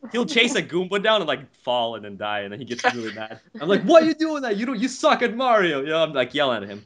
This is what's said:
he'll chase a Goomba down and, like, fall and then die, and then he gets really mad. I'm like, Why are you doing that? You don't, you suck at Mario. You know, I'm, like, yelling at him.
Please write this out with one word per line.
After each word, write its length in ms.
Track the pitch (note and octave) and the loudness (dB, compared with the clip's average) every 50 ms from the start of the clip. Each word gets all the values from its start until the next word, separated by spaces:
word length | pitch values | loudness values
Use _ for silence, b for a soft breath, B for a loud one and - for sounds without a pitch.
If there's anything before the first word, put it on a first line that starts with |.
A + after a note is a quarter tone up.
| - A#3+ | -16 -8
he'll 160 | - A3+ A#3+ | -4 -4 -4
chase 280 | - - A3+ A#3 B3 B3 | 0 2 2 2 4 2
a 80 | G3+ | 0
Goomba 400 | E3+ C3 - F3 F#3 F#3 F#3 G3+ | -2 -2 -2 -4 -2 -2 -2 -2
down 180 | F#3+ - A3 G#3+ | 2 2 2 2
and, 80 | F3+ D3+ | 2 0
like, 260 | C#3 B2 C#3 - _ _ | -4 -4 -4 -14 _ _
fall 320 | _ - B2 B2 A#2 A2+ A#2 | _ -2 0 0 0 -2 -4
and 100 | A2 G#2 | -8 -10
then 120 | G#2 G2+ | -12 -10
die, 240 | F#2+ G#2+ G#2 G#2 G#2 | -8 -6 -4 -4 -4
and 120 | G2+ G2 | -4 -6
then 60 | G2+ G#2 | -10 -10
he 60 | C3 | -8
gets 180 | - A#2+ A#2+ - B3 B2 | -8 -8 -2 -2 -2 -2
really 180 | A#2+ A2+ A2 G#2 | -2 -8 -8 -8
mad. 260 | G#2 A2 A2 A2+ - _ _ _ A3+ | -10 -12 -12 -12 -18 _ _ _ -8
I'm 80 | - D#3 | 0 2
like, 140 | G3+ - | 2 2
Why 180 | - G3 D#4+ E4 | 4 8 8 8
are 40 | D#4+ | 8
you 100 | D#4+ D#4+ | 6 0
doing 280 | D#4 D#4 D#4+ D#4 D4 | 0 -2 -2 -2 -4
that? 140 | C4+ A#3+ G#3 | -4 -4 -4
You 100 | G3 A3+ | -2 -2
don't, 140 | C#4 C4+ G#3 | -4 -4 -2
you 80 | G#3+ C4 | -4 -4
suck 340 | - - - D#4 C4 - | -4 0 2 2 2 4
at 140 | B3 A#3 G3+ | 2 -2 -2
Mario. 440 | A#3 C4 B3+ A#3 G#3+ F#3+ E3+ D#3 C#3 | -2 0 2 2 4 4 2 0 0
You 80 | C3+ D3+ | -2 -2
know, 140 | D#3 D#3+ | 0 0
I'm, 100 | E3 D#3 | 0 0
like, 220 | D3+ C#3 B2+ A#2+ - | 0 -2 -2 0 0
yelling 280 | C#3 D3 C3+ A#2+ A2 G2+ | 0 0 2 0 -2 -4
at 40 | G2 | -8
him. 160 | G2+ G#2 - | -12 -14 -16